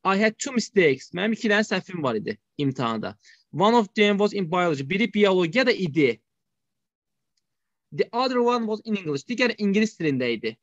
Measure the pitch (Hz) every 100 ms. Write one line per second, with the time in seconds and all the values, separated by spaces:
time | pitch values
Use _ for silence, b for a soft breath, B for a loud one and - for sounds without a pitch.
0 | 185 196 220 214 277 247 - 202 160 135
1 | - 175 208 214 220 208 214 185 - 180
2 | 135 110 - 110 _ - 143 131 120 110
3 | 98 107 b b _ 143 202 233 202 -
4 | 208 202 208 202 170 180 175 139 135 190
5 | 233 208 202 185 170 214 262 202 180 147
6 | 135 110 _ _ _ _ _ _ _ _
7 | _ _ _ _ _ _ _ _ _ 151
8 | - 233 262 247 240 240 220 214 226 208
9 | 165 139 - 233 247 220 202 196 220 -
10 | 160 135 123 117 110 110